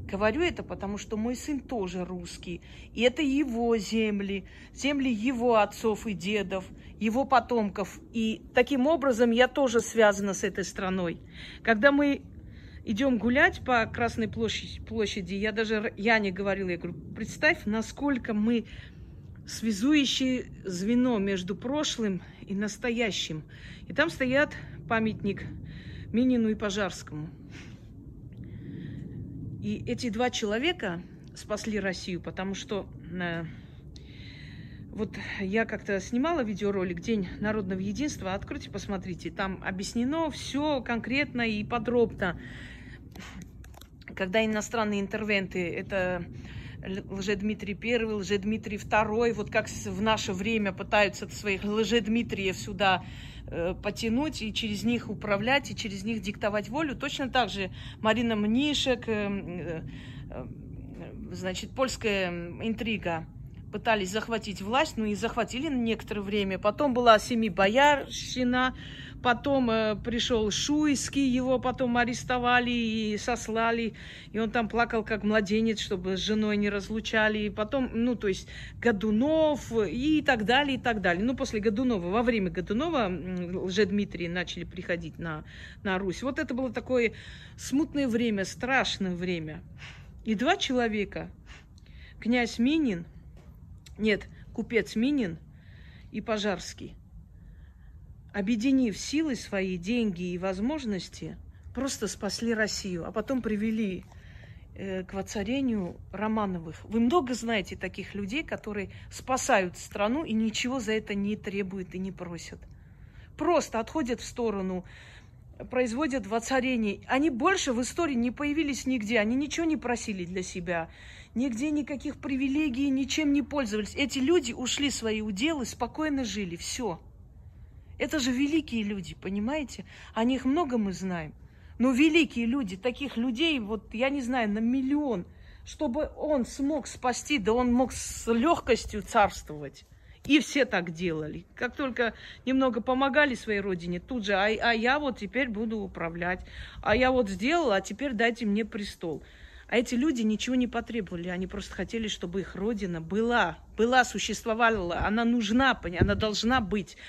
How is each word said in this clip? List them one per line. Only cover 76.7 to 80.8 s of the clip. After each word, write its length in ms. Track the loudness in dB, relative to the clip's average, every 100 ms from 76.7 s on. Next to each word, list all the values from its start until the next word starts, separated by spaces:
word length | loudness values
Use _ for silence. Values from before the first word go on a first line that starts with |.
разлучали. 680 | 0 -2 -4 0 2 2 2
И 120 | -2
потом, 400 | -2 -2 0 0
ну, 220 | 0 0
то 140 | 2 0
есть 180 | -2 -6 -14 -14 0
Годунов 920 | 2 2 2 4 4 6 4 2 0
и 500 | 0 2 2 4 4
так 220 | 4 4
далее, 320 | 4 4 4
и 40 | 2